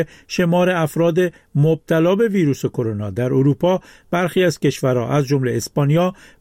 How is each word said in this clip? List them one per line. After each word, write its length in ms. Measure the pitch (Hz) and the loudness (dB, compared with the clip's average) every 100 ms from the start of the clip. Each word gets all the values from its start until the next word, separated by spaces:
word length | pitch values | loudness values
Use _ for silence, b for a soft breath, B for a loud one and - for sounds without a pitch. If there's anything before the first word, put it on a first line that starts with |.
| 160 B - | -2 B -8
شمار 420 | - 170 180 180 | -2 0 2 2
افراد 480 | 175 156 160 170 170 180 b b | 0 -2 0 0 2 -2 b b
مبتلا 600 | 143 156 160 - 165 170 | 0 2 0 0 2 2
به 140 | 196 233 | 2 2
ویروس 380 | 196 151 127 123 | 2 0 0 -4
کرونا 440 | - 113 104 104 | -4 -4 -4 -6
در 140 | 98 | -4
اروپا، 560 | 127 135 139 135 175 185 B B _ | 0 2 2 2 0 0 B B _
برخی 340 | 175 180 185 | -4 -2 2
از 140 | 180 - | 0 0
کشورها، 500 | 143 - 131 127 113 | -2 -2 -2 -2 0
از 180 | 143 131 | -2 0
جمله 300 | 143 127 117 | -2 -2 -4
اسپانیا، 580 | - 151 143 160 180 B B B | -4 -2 0 2 0 B B B